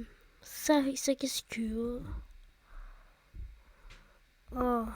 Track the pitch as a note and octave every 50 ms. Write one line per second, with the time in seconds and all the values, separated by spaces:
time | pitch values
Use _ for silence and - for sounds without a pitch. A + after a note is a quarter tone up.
0 | - - - - - - _ - - - - - - - D4+ C#4+ C4+ C4+ C4+ -
1 | - C#4 C4+ - C#4 B3+ - - - - - A3+ A3+ A3 A3 A3+ A#3 A#3+ A#3+ B3+
2 | B3+ - - - - - - - - - - _ _ - - - - - - -
3 | - - - _ _ _ - - - - - - - - - - - - - -
4 | - - - - - _ _ _ _ - - B3 B3 B3 A#3+ A#3 A3+ A3+ A3